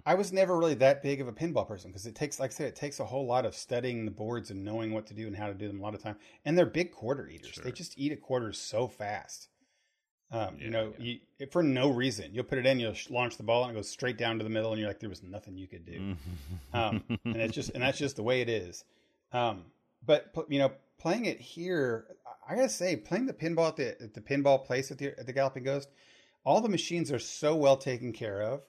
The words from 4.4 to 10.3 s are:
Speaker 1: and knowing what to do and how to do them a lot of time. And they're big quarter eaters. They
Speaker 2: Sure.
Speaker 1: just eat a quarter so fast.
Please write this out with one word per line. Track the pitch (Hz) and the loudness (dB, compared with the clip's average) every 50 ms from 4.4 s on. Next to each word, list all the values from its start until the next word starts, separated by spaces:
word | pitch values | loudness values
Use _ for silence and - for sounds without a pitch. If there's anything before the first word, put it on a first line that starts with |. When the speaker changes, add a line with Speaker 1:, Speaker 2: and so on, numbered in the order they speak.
| - - | -6 -8
Speaker 1:
and | 101 95 95 | -8 -8 -6
knowing | 101 110 117 113 110 110 | -6 -4 -4 -2 -2 -2
what | 110 110 - | -4 -4 -6
to | 104 | -10
do | 107 113 | -10 -8
and | 107 98 | -8 -6
how | 101 104 104 | -6 -6 -6
to | 98 | -6
do | 95 104 104 | -6 -6 -8
them | 101 98 | -6 -6
a | 98 | -6
lot | 104 107 | -6 -8
of | 95 | -8
time. | - 107 104 - - - - - - | -8 -10 -10 -10 -14 -20 -20 -8 -2
And | 143 165 | 2 6
they're | 180 175 | 6 6
big | 170 - 156 180 175 - | 4 4 0 -2 -2 -4
quarter | - 107 113 143 135 95 67 | -6 -4 -2 -2 -2 -4 -10
eaters. | 80 87 - - - | -14 -16 -16 -16 -16
They | - - | -12 -10
Speaker 2:
Sure. | 127 120 | -10 -8
Speaker 1:
just | - 165 - - - | -8 -10 -12 -8 -4
eat | 139 147 | -4 -4
a | 151 | -4
quarter | - - - 131 123 117 107 95 | -4 -4 -2 -2 0 0 -2 -6
so | - - - - 110 127 110 | -8 -8 -4 -2 0 0 -2
fast. | - - 107 101 104 87 80 - - - - - _ _ _ _ _ _ _ _ _ _ _ _ _ _ _ - | -2 -6 -6 -4 -4 -6 -8 -10 -16 -18 -18 -20 _ _ _ _ _ _ _ _ _ _ _ _ _ _ _ -8